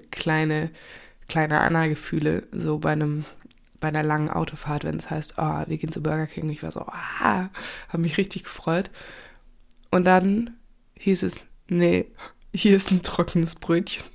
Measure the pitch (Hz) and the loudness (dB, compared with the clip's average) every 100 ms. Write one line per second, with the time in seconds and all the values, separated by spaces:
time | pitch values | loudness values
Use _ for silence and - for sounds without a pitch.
0 | - - - 156 156 151 160 - - - | -8 -6 0 0 2 0 -4 -8 -20 -20
1 | - - - 160 156 156 - 165 160 151 | -20 -18 -4 -2 2 4 4 4 2 -2
2 | - 160 151 175 - - 160 151 156 151 | -4 -2 0 -2 -4 -6 -4 -2 0 0
3 | 151 147 151 - - _ _ _ 156 151 | 0 -4 -8 -14 -20 _ _ _ -4 -2
4 | 151 151 151 - 165 151 - 147 156 160 | 0 0 0 -2 -4 -6 -6 -6 -4 -6
5 | - 156 156 - 156 151 156 160 156 151 | -6 -8 -6 -4 -4 -4 -4 -6 -6 -4
6 | 151 156 156 - 156 151 - - - - | -4 -2 -4 -6 -6 -6 -8 -10 -10 -10
7 | - - - 196 185 - - - - 165 | -10 0 2 2 -2 -8 -14 -14 -6 -2
8 | 165 151 190 - - - - 170 196 - | 0 0 -2 -6 -12 -8 -2 -2 -2 -10
9 | - - - - - - - - - 185 | -20 -20 -20 -20 -20 -20 -20 -20 0 4
10 | 185 185 190 208 233 233 - _ _ - | 6 6 6 2 0 -8 -20 _ _ -2
11 | - 190 185 - - - - 175 175 175 | 2 2 0 -4 -10 -14 -2 4 4 4
12 | - - - - - 190 214 196 190 185 | 0 -10 -20 -20 -10 2 6 6 6 2
13 | - - 170 170 165 - - 170 - - | 2 -2 0 0 0 -2 0 0 0 -8
14 | - | -8